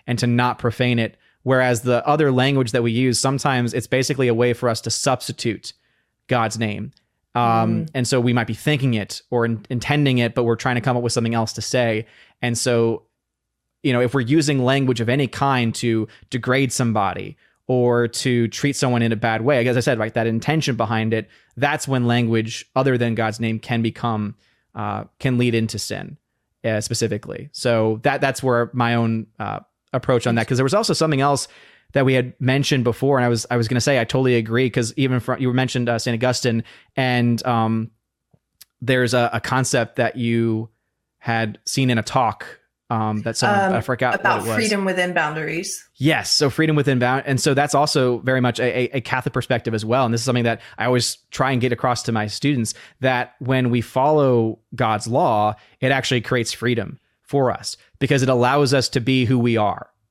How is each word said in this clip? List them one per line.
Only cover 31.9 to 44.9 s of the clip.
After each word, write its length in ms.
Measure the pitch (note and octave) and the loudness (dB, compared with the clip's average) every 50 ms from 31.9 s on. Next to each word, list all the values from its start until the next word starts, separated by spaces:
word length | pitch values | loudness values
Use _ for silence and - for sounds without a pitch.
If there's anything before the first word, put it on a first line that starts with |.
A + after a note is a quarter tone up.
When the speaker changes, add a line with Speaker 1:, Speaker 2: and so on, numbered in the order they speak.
Speaker 1:
that 140 | - C#3 C3 | 0 2 2
we 80 | C3 C3 | 4 2
had 180 | B2+ B2 B2+ - - | 2 0 -2 -6 -2
mentioned 420 | B2+ B2+ C3 C#3+ C3+ - D3 C3 | 0 0 2 2 2 2 0 2
before, 360 | A#2 A#2+ A2+ - C3+ C#3 C#3 B2+ | 2 0 0 0 0 2 2 2
and 60 | B2 | 2
I 20 | A#2+ | 2
was, 180 | A#2+ A2 - - | 2 0 -2 -2
I 80 | B2 A#2+ | 0 0
was 100 | A2+ A2 | 0 0
gonna 100 | B2 A#2+ | 0 0
say, 180 | - - C#3 A#2+ | 2 2 2 0
I 40 | A2+ | 0
totally 320 | - - C3 C3 B2+ B2 | 0 0 2 2 4 2
agree, 340 | A#2 A2 A2+ A2+ B2+ C3 A#2+ | 2 2 0 0 0 0 0
'cause 240 | - C3 A#2 A2 - | 0 -2 -2 -2 -2
even 240 | C#3+ C3+ B2+ B2+ A#2+ | -2 0 0 0 0
from, 180 | - C3+ B2 - | 0 -2 -2 -2
you 140 | B2+ B2 | 0 0
mentioned, 380 | A#2+ C3 C3 A#2 - B2 A#2+ A#2+ | 2 2 0 0 0 -2 0 0
uh, 80 | A#2 A2 | -2 0
Saint 160 | - B2 A#2 | -2 -2 -2
Augustine, 500 | A2+ B2 B2+ A#2+ - - A#2+ A2+ A2+ - - - - _ _ _ | 0 0 0 0 0 0 0 0 0 -4 -6 -14 -20 _ _ _
and, 480 | C3+ C3 B2+ B2 A#2+ A#2+ A#2+ A#2 A2+ - | -2 0 0 2 2 2 2 2 0 0
um, 440 | B2+ A#2 A2+ A2+ A2+ A2+ A2+ A2+ - - _ _ _ _ _ _ _ _ _ _ _ _ _ - _ _ _ | -2 0 0 0 0 0 -2 -4 -8 -12 _ _ _ _ _ _ _ _ _ _ _ _ _ -20 _ _ _
there's 340 | A#2 B2+ C3 B2+ B2 A2+ B2 | -2 0 2 2 2 2 2
a, 160 | B2 A#2+ - | 2 2 0
a 80 | A#2 G#2+ | -2 -4
concept 560 | - - B2+ C3 B2 - C#3+ B2 A2+ - - | -2 -2 0 0 0 0 0 0 0 -2 -2
that 200 | B2+ A#2 A2+ - | -2 -2 -2 -2
you 520 | B2+ A#2 A#2 A#2 A#2 A#2 A2+ A2 A2 A2+ - _ _ _ _ _ _ _ _ _ _ | -2 -2 0 0 0 0 0 0 -2 -4 -8 _ _ _ _ _ _ _ _ _ _
had 400 | - A#2+ A2+ A2+ A2+ G#2+ - - _ | -6 -4 -2 -2 -2 -4 -6 -10 _
seen 260 | - - C3+ C3 B2+ | -6 -2 0 0 2
in 80 | A#2 A2+ | 2 0
a 40 | |
talk, 560 | - - - C3 A#2+ G#2+ - - - - - - _ _ _ _ _ - | -2 0 0 2 2 2 -2 -4 -12 -18 -20 -20 _ _ _ _ _ -6
um, 320 | A#2+ A2 A2 G#2+ G#2+ G#2+ | -4 -2 -2 -2 -2 -2
that 140 | A2 A#2 A2+ | -4 -4 -4
someone, 220 | - B2 G#2 G2+ G2 G2 F#2+ | 0 0 2 2 2 2 0
I 40 | G2 | 0
Speaker 2:
Um, 60 | A#2 | -2
Speaker 1:
forgot 320 | - - B2 - B2+ A#2+ - - | -2 -4 -2 0 0 0 0 0
Speaker 2:
about 200 | - - - G3+ | 0 0 0 0
Speaker 1:
what 60 | - | -2
it 20 | A3+ | -2
was. 80 | - | -2
Speaker 2:
freedom 280 | A#3 A3+ G#3 G#3 G3 G3 | 0 0 0 0 0 0
within 280 | F#3+ | -2